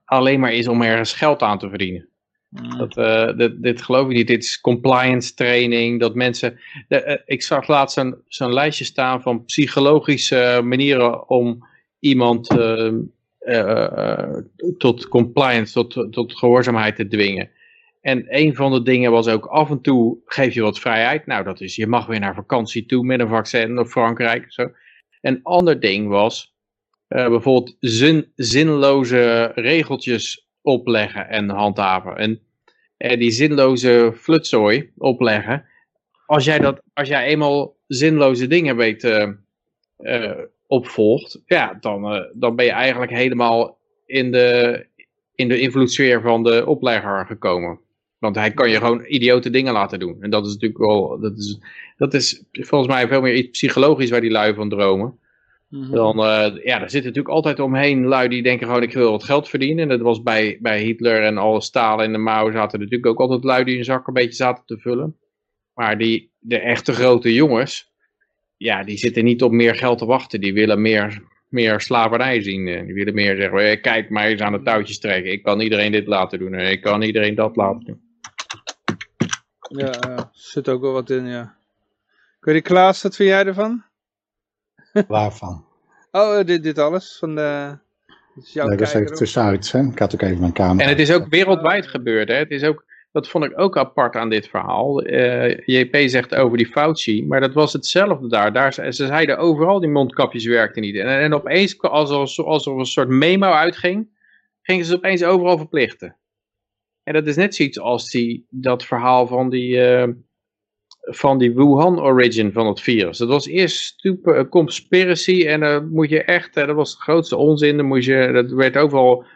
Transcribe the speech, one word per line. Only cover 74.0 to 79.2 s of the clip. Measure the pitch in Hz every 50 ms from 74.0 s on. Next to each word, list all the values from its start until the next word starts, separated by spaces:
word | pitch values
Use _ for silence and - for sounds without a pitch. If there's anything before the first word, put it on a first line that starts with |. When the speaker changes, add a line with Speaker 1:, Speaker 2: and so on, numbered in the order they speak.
| 104 104
Speaker 1:
maar | 107 107 104
eens | 110 110 101
aan | 107 104
de | 101 98
touwtjes | 139 123 113 107 98 - 98 -
trekken. | - 107 95 92 90 95
Ik | 95 101 -
kan | 107 101 104
iedereen | 110 110 110 104 104 104
dit | 104 107 104
laten | 104 104 95 92 90 98 92
doen. | 92 92 92
Eh, | 92 92 95
ik | 98 95
kan | - 104 104 104
iedereen | 110 110 104 113 104 104 107
dat | 113 110 107 -
laten | 117 101 98 98 - -
doen." | - - - _ _ _ _ - - _ - - - - - _ - - _ _ - - - - - _ -